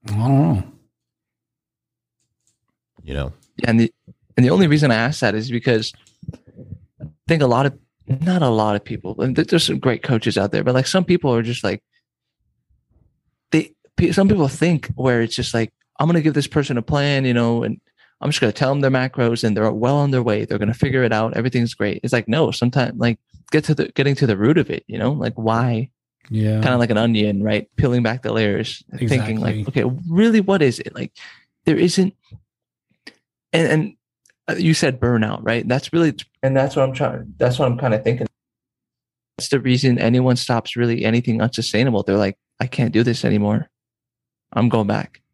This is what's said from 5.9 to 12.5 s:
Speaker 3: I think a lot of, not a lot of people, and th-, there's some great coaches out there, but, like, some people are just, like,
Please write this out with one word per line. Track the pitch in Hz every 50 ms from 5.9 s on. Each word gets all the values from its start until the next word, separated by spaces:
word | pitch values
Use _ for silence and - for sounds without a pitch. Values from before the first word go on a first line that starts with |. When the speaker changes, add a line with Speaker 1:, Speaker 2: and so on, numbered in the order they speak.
| - _ _ _ _ _ - - - - _ - _ - - - - - - _ _ _
Speaker 3:
I | - - - _ _
think | - 165 160
a | 147
lot | 127 120 120 139
of, | 143 131 - _ _ _ _ _
not | - 131 131 156 180 185 180
a | 156 127
lot | 113 110 107 107 104
of | 104 -
people, | - 110 104 - 90 104 -
and | - 131 123
th-, | - - -
there's | - 165 -
some | - - 135
great | - 131 117 -
coaches | - - 127 110 - 120 - 104
out | 98 101
there, | - 104 101
but, | 123 123
like, | 131 135
some | - - 190 180
people | - 175 175 - 143 120
are | 117
just, | 113 113 120 - -
like, | 98 95 104 _ _ _ _ _ _ _ _ _ _ _ _ _ _